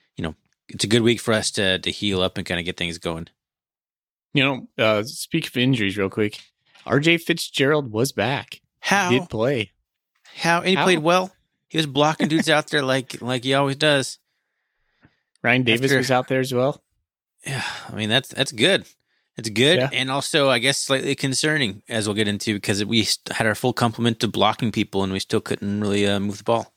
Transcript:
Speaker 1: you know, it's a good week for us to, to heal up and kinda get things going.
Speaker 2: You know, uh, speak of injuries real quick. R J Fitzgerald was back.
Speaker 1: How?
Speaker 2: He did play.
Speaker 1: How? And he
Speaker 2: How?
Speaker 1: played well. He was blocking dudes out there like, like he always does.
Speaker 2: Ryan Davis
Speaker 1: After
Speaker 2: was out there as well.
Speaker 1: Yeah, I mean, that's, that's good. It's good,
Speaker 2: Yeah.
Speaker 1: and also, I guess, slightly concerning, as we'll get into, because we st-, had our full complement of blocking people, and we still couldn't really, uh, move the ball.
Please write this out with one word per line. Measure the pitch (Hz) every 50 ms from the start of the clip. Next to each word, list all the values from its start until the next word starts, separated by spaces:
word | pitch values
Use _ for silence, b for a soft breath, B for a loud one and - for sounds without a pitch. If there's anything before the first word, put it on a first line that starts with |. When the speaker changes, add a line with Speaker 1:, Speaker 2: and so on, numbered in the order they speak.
| _ _ _
Speaker 1:
you | - -
know, | 82 - - _ _ _ _ _ -
it's | - 104 -
a | 98
good | 107 120
week | 110 117 120 107
for | - - 113
us | 107 98 -
to, | - - 101 95 92 92
to | - 92
heal | 87 - - 104 98 92
up | 90 90 - 101
and | 90
kinda | - 92 85
get | 85 87 90 -
things | 87 85 82 85
going. | - 87 82 80 87 - _ _ _ _ _ _ _ _ _ _ _ _ _ _ _ _ _ _ _ _ -
Speaker 2:
You | 147 131
know, | 139 135 123 - - _ -
uh, | 117 110 107 104
speak | 107 131 - - - - - 165 156 -
of | - 127
injuries | 123 127 135 117 107 98 95 104
real | 98 95
quick. | - - 107 104 - - - _ _ b b b b b b
R | - - 139
J | 147 165 170 165
Fitzgerald | - - 170 165 - - - - 139 135 156 151 143 120
was | 104 107 123 135
back. | - - 101 117 143 123 - - - - _ _ _ _
Speaker 1:
How? | - - 190 202 190 175
Speaker 2:
He | 120 131
did | 175 -
play. | - 107 110 131 143 120 104 - _ _ _ _ _ _ _ _ _ _ _ - -
Speaker 1:
How? | - - 165 170 175
And | 160 175
he | 190
Speaker 2:
How? | 180 156
Speaker 1:
played | 190 180 160
well. | 151 165 175 185 185 185 - _ _ _ _ _ _ _
He | - 160
was | 160
blocking | 147 127 143 147 151 156 - - 147
dudes | 151 160 143 156
out | 156 147 151 -
there | - 147
like, | 139 131 131 135 127 - - 123
like | 117 120 127 127 117
he | 131 135
always | 139 143 139 135
does. | 143 151 156 147 139 131 - - - _ _ _ _ _ _ _ _ _ _ _ _ _ _ _ _ _ _ _ _ _ _ _ _ -
Speaker 2:
Ryan | 117 120 127
Davis | 127 117 110 117 131 135
Speaker 1:
After | 139 131
Speaker 2:
was | 127 127
out | 131 127 127 -
there | 131 131
as | 131 131
well. | 131 123 127 135 147 - _ _ _ _ _ _ _ _ _ _ _ _ -
Speaker 1:
Yeah, | B 139 127 B B B B B B
I | -
mean, | 104 110 107
that's, | 110 135 131 -
that's | - - 139 -
good. | - 104 117 175 196 - 92 - _ _ _ _ _ _ _ _ _ -
It's | 113 113
good, | 104 104 127 147 175 190
Speaker 2:
Yeah. | 127 135 -
Speaker 1:
and | 127 131 131
also, | 135 139 131 - - 156 139 135
I | 127 120
guess, | 113 135 139 -
slightly | - - 135 131 - 139 139
concerning, | - - 139 131 - - 156 156 151 135 101 95 101 - -
as | 120 113 104 107
we'll | 101
get | 104 110 104
into, | 104 98 - 113 107
because | 101 - - 104 95 107
we | 101 113 113 101
st-, | - - - _ - -
had | - 113
our | 110 104
full | - - 127
complement | 120 - 123 117 110 - 117 120 117 - -
of | 107
blocking | - - 98 107 107 - 135 113
people, | - 110 101 - - 98 98
and | 95 95
we | 95
still | - - - 110
couldn't | - - - - 104 101 101 104
really, | 104 101 101 104 101 101
uh, | 101 101
move | 98 104 101 101
the | -
ball. | - 117 113 110 - _